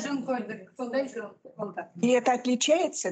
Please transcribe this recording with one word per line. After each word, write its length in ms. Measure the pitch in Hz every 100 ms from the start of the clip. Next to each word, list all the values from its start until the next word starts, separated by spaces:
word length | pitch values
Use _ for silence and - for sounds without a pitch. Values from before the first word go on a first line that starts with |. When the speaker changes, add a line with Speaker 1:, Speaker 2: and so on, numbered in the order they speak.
Speaker 1:
жөн 180 | 277 277 240
көрдік. 420 | 240 202 190 - -
Сондай 320 | 240 262 269
жөн 240 | 233 202 - - -
болды. 300 | 202 175 170 175
Speaker 2:
И 60 | 233
это 220 | 247 240
отличается, 800 | 247 247 247 - 330 370 - 185